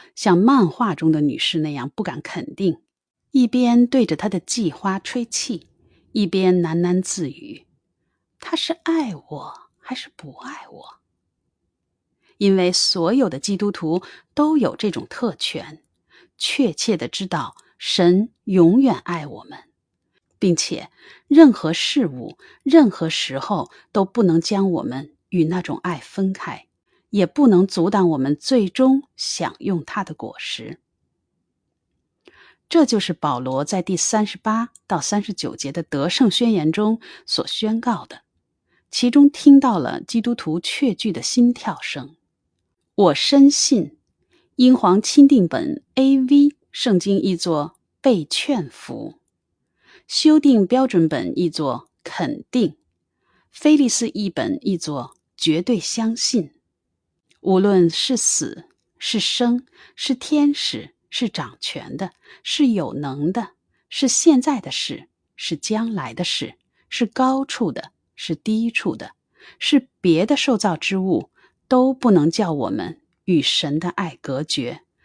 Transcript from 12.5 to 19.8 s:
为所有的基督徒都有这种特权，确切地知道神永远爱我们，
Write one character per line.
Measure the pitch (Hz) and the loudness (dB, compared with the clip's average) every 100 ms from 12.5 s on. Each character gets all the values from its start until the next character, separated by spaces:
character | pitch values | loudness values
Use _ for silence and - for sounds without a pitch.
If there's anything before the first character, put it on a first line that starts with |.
| 190 | 4
为 | 180 | 2
所 | 180 - 185 165 | 0 -2 -2 0
有 | 254 220 | 2 0
的 | 139 | -2
基 | - 190 | -6 -4
督 | 202 | -4
徒 | - 160 175 - - _ | -4 -4 -4 -4 -20 _
都 | - 302 311 | -2 2 2
有 | 185 | 0
这 | - - | -2 -6
种 | 110 - | -6 -10
特 | - 233 - | -8 -6 -6
权， | - 147 - 151 _ _ _ _ _ - | -8 -8 -14 -20 _ _ _ _ _ -10
确 | - - 240 | -8 -2 -2
切 | 151 - 185 | -2 -4 -4
地 | 143 | -4
知 | - 185 | -8 -8
道 | 160 110 - _ _ | -6 -8 -14 _ _
神 | - - 175 185 226 _ | -6 2 4 4 0 _
永 | - 185 165 226 | -2 4 6 6
远 | 269 - | 4 0
爱 | - 170 143 | -6 -10 -10
我 | 107 | -16
们， | - - _ _ | -20 -20 _ _